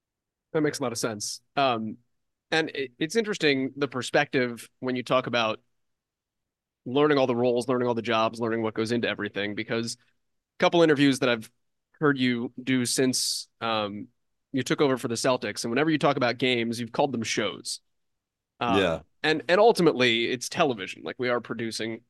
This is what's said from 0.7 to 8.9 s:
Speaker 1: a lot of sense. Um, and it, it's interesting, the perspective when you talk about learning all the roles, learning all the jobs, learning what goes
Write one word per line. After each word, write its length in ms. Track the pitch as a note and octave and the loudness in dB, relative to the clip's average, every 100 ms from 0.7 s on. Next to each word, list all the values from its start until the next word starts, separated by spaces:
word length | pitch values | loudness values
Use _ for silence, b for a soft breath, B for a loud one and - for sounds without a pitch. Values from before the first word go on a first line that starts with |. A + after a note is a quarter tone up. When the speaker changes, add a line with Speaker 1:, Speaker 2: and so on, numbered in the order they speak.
| C#3 | -2
Speaker 1:
a 40 | |
lot 100 | B2+ | -6
of 60 | A2+ | -4
sense. 420 | B2+ G#2 - - _ - | -4 -6 -10 -12 _ -2
Um, 400 | C3+ A#2+ A2 - _ _ _ _ _ | 0 0 -4 -10 _ _ _ _ _
and 200 | D#3+ D#3+ | -2 -2
it, 220 | - C3+ - | -4 -8 -6
it's 180 | D#3+ A3 | -2 -2
interesting, 560 | G#3 G3+ D#3 C3+ C3 - | -2 0 0 2 -2 -2
the 120 | C#3 | -4
perspective 800 | B2+ A#2+ D#3+ D3 C#3 B2 A#2 - _ | -4 -2 0 2 0 -2 -4 -14 _
when 160 | B2+ B2+ | -6 -4
you 80 | |
talk 240 | A#2+ C3 B2+ | 0 0 0
about 340 | A#2+ A2+ A2 _ _ _ _ _ _ _ _ _ _ _ _ - | 0 0 -4 _ _ _ _ _ _ _ _ _ _ _ _ -4
learning 320 | B2+ D3+ C#3+ | 2 4 4
all 80 | C3 | 4
the 100 | A#2+ | 2
roles, 320 | B2 A#2+ A#2 | 2 2 0
learning 200 | B2 B2 | 0 0
all 60 | A#2 | -2
the 80 | |
jobs, 380 | A2 A2+ A2 A2+ | 0 0 0 0
learning 220 | A#2 A2+ | -2 -2
what 120 | A2 A2 | -2 -2
goes 180 | A2 | -2